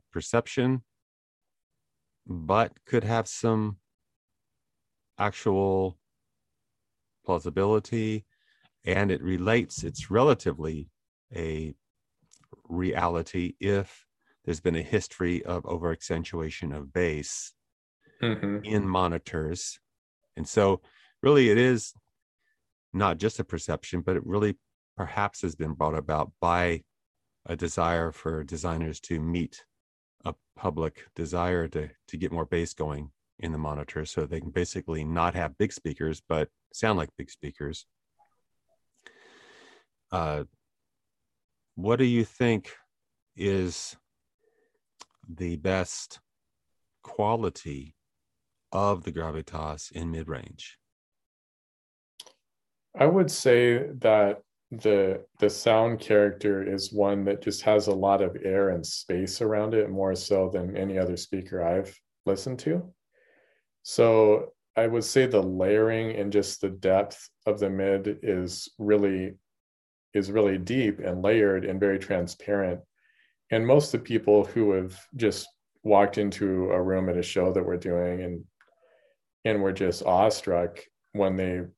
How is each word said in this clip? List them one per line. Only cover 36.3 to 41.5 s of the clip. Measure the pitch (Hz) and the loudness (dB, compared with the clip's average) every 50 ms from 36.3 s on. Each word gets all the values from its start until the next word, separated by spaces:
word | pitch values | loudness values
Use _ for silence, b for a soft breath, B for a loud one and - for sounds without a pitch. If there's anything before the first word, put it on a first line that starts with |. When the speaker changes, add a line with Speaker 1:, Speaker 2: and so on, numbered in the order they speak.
| 82 78 76 - _ _ _ _ - | -2 -2 -2 -4 _ _ _ _ -8
Speaker 1:
sound | - - 110 104 | -2 0 0 0
like | 90 78 - _ | 0 -2 -6 _
big | - 69 - | -16 -16 -16
speakers. | - _ - 71 - _ 73 71 78 - - _ _ _ _ _ _ _ _ _ _ _ _ _ _ _ _ _ _ _ _ _ _ _ b b b b b b b b b b b b b b b b b b _ _ _ _ | -16 _ -14 -16 -12 _ -10 -10 -10 -10 -16 _ _ _ _ _ _ _ _ _ _ _ _ _ _ _ _ _ _ _ _ _ _ _ b b b b b b b b b b b b b b b b b b _ _ _ _
Uh, | - 92 82 78 76 73 71 - _ _ _ _ _ _ _ _ _ _ _ _ _ _ _ _ _ _ _ _ | -4 -2 -2 -2 -2 -4 -6 -10 _ _ _ _ _ _ _ _ _ _ _ _ _ _ _ _ _ _ _ _